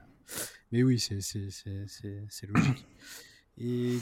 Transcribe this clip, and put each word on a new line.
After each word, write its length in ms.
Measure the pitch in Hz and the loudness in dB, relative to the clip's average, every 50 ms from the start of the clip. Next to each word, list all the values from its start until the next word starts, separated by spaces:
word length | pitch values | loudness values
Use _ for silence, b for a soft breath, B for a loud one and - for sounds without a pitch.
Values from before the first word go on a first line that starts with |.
| - - _ _ B B B B B B B B B _ | -20 -20 _ _ B B B B B B B B B _
mais 100 | 117 120 | 4 6
oui, 160 | 127 131 127 113 | 6 6 6 4
c'est, 220 | - - 104 98 | 2 0 -2 -4
c'est, 280 | 95 - - 104 98 98 | -4 -4 -4 -6 -6 -6
c'est, 340 | - - - 104 98 98 101 | -8 -10 -8 -8 -8 -6 -8
c'est, 380 | 104 - - - 101 101 101 104 104 | -10 -12 -12 -10 -10 -8 -8 -10 -12
c'est 180 | - - - 98 | -12 -12 -6 2
logique. 360 | 104 147 143 135 123 - - - - B B B B B B B B B B _ _ | 4 4 6 4 2 0 -4 -14 -20 B B B B B B B B B B _ _
Et 420 | - 120 120 123 120 120 123 123 120 | -6 -4 -2 0 0 2 2 0 0